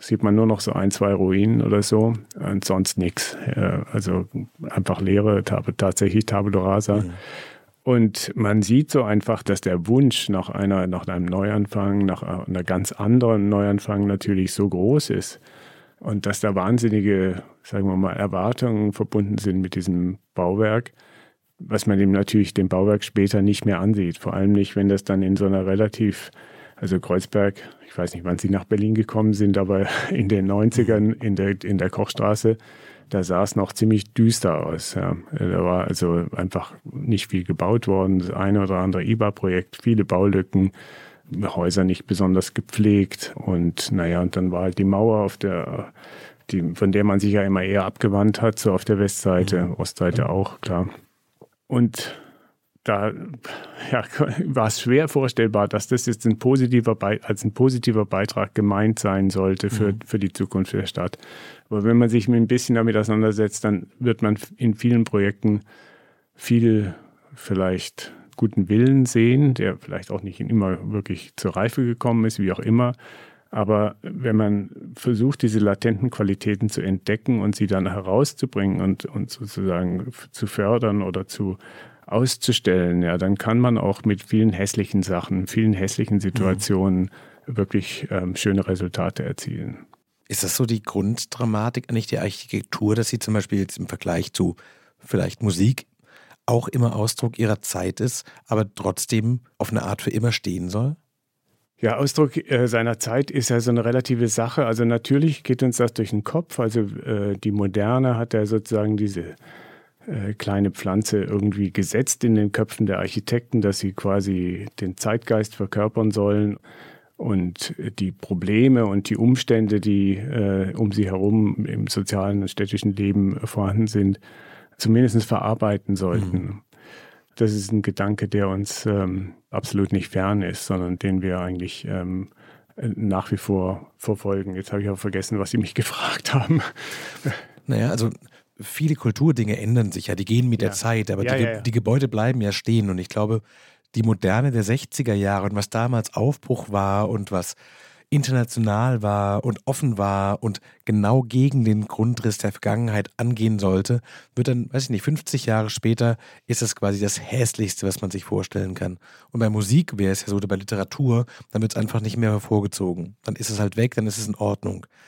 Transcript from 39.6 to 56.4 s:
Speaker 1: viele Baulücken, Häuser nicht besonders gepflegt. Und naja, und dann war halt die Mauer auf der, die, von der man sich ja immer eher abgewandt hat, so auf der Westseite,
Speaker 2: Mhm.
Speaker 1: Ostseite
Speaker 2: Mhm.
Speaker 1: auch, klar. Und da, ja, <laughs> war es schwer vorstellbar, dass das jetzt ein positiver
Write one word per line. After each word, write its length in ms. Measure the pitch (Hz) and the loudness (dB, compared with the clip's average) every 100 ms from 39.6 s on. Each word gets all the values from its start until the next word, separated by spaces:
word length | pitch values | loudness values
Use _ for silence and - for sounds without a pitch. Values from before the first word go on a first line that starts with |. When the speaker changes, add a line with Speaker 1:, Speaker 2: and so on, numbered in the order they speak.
| - - | -4 -4
Speaker 1:
viele 240 | 120 110 | 0 2
Baulücken, 680 | 95 90 101 95 92 98 95 - - - - - - - | 2 2 4 2 2 2 2 0 -20 -20 -20 -20 -12 -6
Häuser 420 | 101 - 87 90 | -4 -2 0 2
nicht 220 | 92 92 - | 2 0 -2
besonders 460 | 95 92 92 - | 0 2 2 0
gepflegt. 800 | - - - 107 101 98 - - - | -6 -6 2 4 4 2 -4 -12 -8
Und 540 | - 90 85 - - | -2 0 0 -2 -4
naja, 280 | 95 85 87 | -2 0 0
und 160 | 92 95 | 0 0
dann 140 | 92 | -2
war 120 | 87 | 0
halt 160 | 92 90 | -2 2
die 60 | |
Mauer 360 | 98 98 113 107 | 2 4 4 2
auf 180 | 98 - | 0 -2
der, 540 | 101 90 - - - - - - - - - | -4 -4 -6 -8 -10 -14 -20 -20 -20 -20 -6
die, 240 | 95 85 | -2 -2
von 180 | 85 98 | 0 2
der 120 | 101 | 2
man 160 | 104 98 | 4 2
sich 120 | 104 | 2
ja 100 | 104 | 2
immer 200 | 98 98 | 2 0
eher 220 | 92 98 | 2 0
abgewandt 580 | 95 - 107 101 104 104 | -2 0 0 4 2 4
hat, 160 | 113 107 | 0 2
so 140 | 107 | 2
auf 120 | 92 | 0
der 140 | - 101 | 2 2
Westseite, 640 | 98 - 98 90 95 90 | 2 0 2 2 2 0
Speaker 2:
Mhm. 120 | 87 | -2
Speaker 1:
Ostseite 500 | 85 90 - 90 - | -4 -6 -2 -2 0
Speaker 2:
Mhm. 40 | - | 0
Speaker 1:
auch, 320 | 92 101 - | -2 -4 -6
klar. 300 | - 87 92 - _ _ _ _ - _ - | -4 -2 -2 -6 _ _ _ _ -20 _ -4
Und 520 | 127 120 117 - - - - _ _ _ _ | 0 0 0 -12 -14 -20 -20 _ _ _ _
da, 280 | - 101 107 - - 127 - - - - - | -2 0 -2 -4 -12 -14 -16 -16 -16 -14 -4
ja, 140 | 123 - - | -4 -2 -2
<laughs> 200 | 147 123 | -2 -2
war 220 | 170 131 110 | -2 0 0
es 160 | - | 0
schwer 260 | 120 131 156 | 2 2 4
vorstellbar, 600 | 147 131 - 113 107 104 | 0 0 0 2 2 0
dass 180 | 104 - | -2 -2
das 180 | 123 | -2
jetzt 220 | - 110 117 | 0 -2 0
ein 120 | |
positiver 580 | 110 | 2